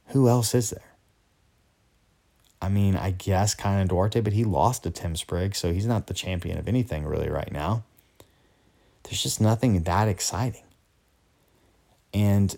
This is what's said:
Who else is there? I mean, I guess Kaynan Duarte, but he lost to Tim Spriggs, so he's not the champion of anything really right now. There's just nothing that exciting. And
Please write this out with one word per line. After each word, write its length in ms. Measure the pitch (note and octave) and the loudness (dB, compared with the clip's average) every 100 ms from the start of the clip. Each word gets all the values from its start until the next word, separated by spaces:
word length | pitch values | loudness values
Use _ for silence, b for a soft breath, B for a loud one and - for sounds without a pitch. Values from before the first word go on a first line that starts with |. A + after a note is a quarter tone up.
| - | -2
Who 200 | C#3 B2 | 4 4
else 260 | A#2+ A2+ B2 | 4 2 0
is 160 | A2 | 0
there? 200 | - - _ _ _ _ _ _ _ _ _ _ _ _ _ _ _ _ _ | -6 -14 _ _ _ _ _ _ _ _ _ _ _ _ _ _ _ _ _
I 80 | F#2 | -2
mean, 260 | G2+ G2 F2+ | 2 2 2
I 160 | F2+ | 0
guess 420 | F#2 - F#2+ G#2 | -4 0 2 2
Kaynan 360 | - G2+ G2 F#2 | 0 0 0 2
Duarte, 320 | F2+ G#2 A#2+ | 2 2 0
but 120 | G2+ | 0
he 120 | G2+ A2+ | 2 2
lost 380 | D2 G#2 A#2+ | 2 2 0
to 60 | F#2 | -4
Tim 260 | - E2+ E2 | -6 -6 -6
Spriggs, 420 | - F2 G2 - | -4 -4 -2 -2
so 120 | F2 | -2
he's 120 | F2 A2+ | 0 0
not 220 | A#2 - | -2 -2
the 60 | - | -6
champion 420 | F2+ F#2 E2+ E2 | -6 -6 -4 -6
of 100 | - | -2
anything 380 | B2+ A#2 D#2 D2+ | -2 0 -4 -4
really 240 | D2+ C#2+ | -4 -2
right 220 | D2 - | -4 -6
now. 320 | C#2+ D2+ A2+ - b b b b b b b b b b b | -4 -2 -2 -4 b b b b b b b b b b b
There's 180 | - - | -10 -6
just 200 | C3+ - | -4 0
nothing 420 | A2 A2+ B2+ F#2+ | 2 2 2 2
that 240 | E2 F#2 G#2+ | 2 0 0
exciting. 560 | F#2 - F#2+ B2+ - - _ _ _ _ _ _ b b b b b b b _ | -2 -4 -4 -4 -6 -14 _ _ _ _ _ _ b b b b b b b _
And 460 | G2+ G#2 G2+ G2 | 2 4 4 4